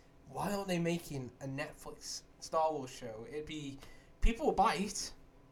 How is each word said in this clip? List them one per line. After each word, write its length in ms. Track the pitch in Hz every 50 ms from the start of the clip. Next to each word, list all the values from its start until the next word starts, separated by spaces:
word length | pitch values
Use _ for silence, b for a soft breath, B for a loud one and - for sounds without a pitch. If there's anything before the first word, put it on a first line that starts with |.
| b b b b - -
Why 200 | 131 135 156 190 202
aren't 140 | 196 196
they 120 | 190 180 170
making 500 | 170 170 170 165 - - 147 135 123 120 - -
a 40 | 139
Netflix 760 | 135 135 139 151 - - - - 151 151 - - - - - - - - -
Star 320 | - - 160 160 160 160 156
Wars 160 | 139 127 120
show? 380 | - - 127 113 110 110 120 -
It'd 140 | 143 151 151
be, 320 | 156 156 151 147 139 - - B B B B B B B B
people 260 | - 220 233 - 311
will 60 | 226 -
buy 200 | 175 202 226 160
it. 380 | 160 202 214 - - - - - - - - - - - -